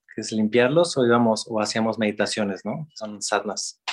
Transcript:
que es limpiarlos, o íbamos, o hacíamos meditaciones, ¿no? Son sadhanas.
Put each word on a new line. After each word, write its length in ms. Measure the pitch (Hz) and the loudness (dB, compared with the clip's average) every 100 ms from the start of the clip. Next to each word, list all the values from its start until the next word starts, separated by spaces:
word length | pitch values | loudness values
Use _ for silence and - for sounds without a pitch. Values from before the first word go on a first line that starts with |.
| _ | _
que 80 | - | -10
es 100 | 107 | -6
limpiarlos, 640 | 110 107 120 123 160 175 139 | 0 2 4 4 4 2 2
o 80 | 120 | 4
íbamos, 400 | 120 117 110 - | 4 4 2 -2
o 120 | 110 | -4
hacíamos 380 | 107 113 113 110 | -2 0 0 0
meditaciones, 640 | 107 104 98 - 101 92 | 0 0 -2 -2 -4 -4
¿no? 240 | - 143 151 | -6 -8 -10
Son 260 | - 107 104 | -12 -14 -8
sadhanas. 580 | - 101 107 92 - - - | -2 -2 -2 -6 -8 -10 -12